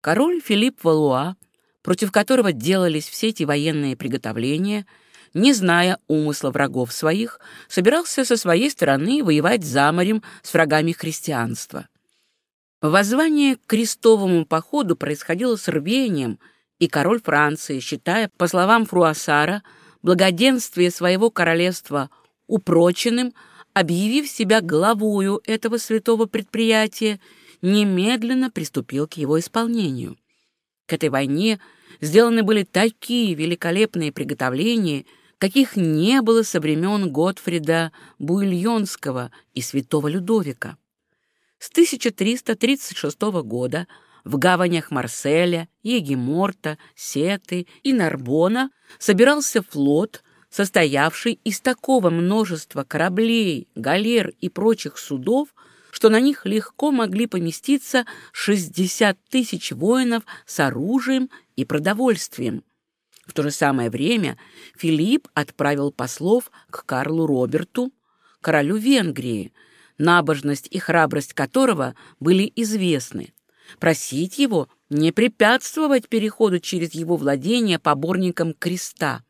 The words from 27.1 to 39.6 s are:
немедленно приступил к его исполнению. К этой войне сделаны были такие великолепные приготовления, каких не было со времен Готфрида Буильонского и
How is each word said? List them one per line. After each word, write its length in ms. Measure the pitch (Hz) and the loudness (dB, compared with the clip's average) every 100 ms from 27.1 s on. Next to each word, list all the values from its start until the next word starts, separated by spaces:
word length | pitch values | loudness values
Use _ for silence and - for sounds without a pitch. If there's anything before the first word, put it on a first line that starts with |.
| 202 _ _ - _ | -4 _ _ -20 _
немедленно 880 | 180 208 208 180 202 247 233 254 254 | 0 2 2 2 0 0 0 -2 -2
приступил 560 | - 156 - 123 135 151 | -4 -6 -6 -6 -6 -6
к 80 | |
его 240 | - 139 160 | -6 -2 -2
исполнению. 800 | 170 226 233 233 180 127 120 - _ _ _ _ _ _ - | 0 -4 -2 -2 -2 -4 -8 -12 _ _ _ _ _ _ -8
К 80 | |
этой 160 | 160 156 | -2 0
войне 500 | 135 139 143 214 208 - _ _ - | 0 -2 0 0 -2 -8 _ _ -10
сделаны 420 | 151 180 233 226 | 2 4 4 4
были 220 | 202 214 | 2 2
такие 680 | 190 180 220 - - 240 220 | 0 0 0 -2 -4 0 0
великолепные 760 | 151 160 170 170 180 214 175 151 | 0 -2 -2 -2 0 0 0 -4
приготовления, 920 | - 139 143 131 127 208 233 185 143 - _ _ _ | -4 -8 -4 -4 0 0 0 0 -2 -8 _ _ _
каких 400 | 190 269 269 - | 0 2 2 2
не 460 | 165 156 185 269 | 0 2 4 2
было 200 | 226 226 | 4 2
со 160 | 214 175 | 2 -2
времен 540 | 151 156 185 208 185 | -2 0 0 -2 -2
Готфрида 800 | 139 175 190 - 170 151 165 165 - - _ | 0 -2 -2 -4 -4 0 0 -2 -8 -20 _
Буильонского 1120 | 143 185 202 180 202 226 196 - 143 127 123 - _ | -2 0 0 0 0 -2 -4 -8 -8 -6 -8 -12 _
и 60 | - | -10